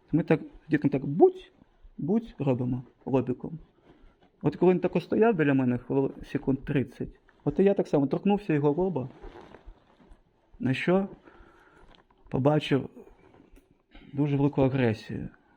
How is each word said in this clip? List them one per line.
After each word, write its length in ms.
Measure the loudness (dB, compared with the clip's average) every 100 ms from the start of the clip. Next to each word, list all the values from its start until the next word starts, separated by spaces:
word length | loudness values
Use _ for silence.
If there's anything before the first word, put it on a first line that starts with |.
| _
Ми 120 | -2
так, 180 | 2 0 -2 -18 -4
з 20 |
дітками 220 | 0 0
так 140 | -2 -2
будь, 460 | 4 4 4 -10 _ _ _ -20 -8
будь 380 | -2 -2 -2 -4
робимо 440 | -2 0 -2 -6 -8 _ -2
лобіком. 540 | -2 -2 -6 -10 -14 -18 _ _ _ -20 _ _ _
От 140 | -6 2
коли 160 | 2
він 60 | 4
тако 220 | 0 -2
стояв 340 | -2 2 2 4
біля 180 | 2
мене 240 | 2 2 0
хвили-, 340 | -2 -2 -2 -4 -8
секунд 400 | -4 -2 -2 -2
тридцять, 440 | -2 -4 -6 -12 -12 _ _
от 160 | -4 2
і 40 |
я 100 | 2
так 140 | 2 0
само 200 | 0 0
торкнувся 460 | 0 0 0 0
його 180 | 0 0
лоба, 380 | 0 -2 -2 -8 -12 -18 -18 -20 -20 -20 -20 _ _ _ _ _ _ _ -6
на 140 | -2
що 340 | 0 2 0 0 -8 -20 -20 -20 _ _ _ -20 -20 _ _ -8
побачив 600 | -2 2 2 2 -2 -2 -12 -20 _ _ -20 _ -20 _ _ _ -20 -10
дуже 220 | -2 0 2
велику 240 | 0 2
агресію. 680 | 2 2 0 -2 -6 -10 -10 -14 _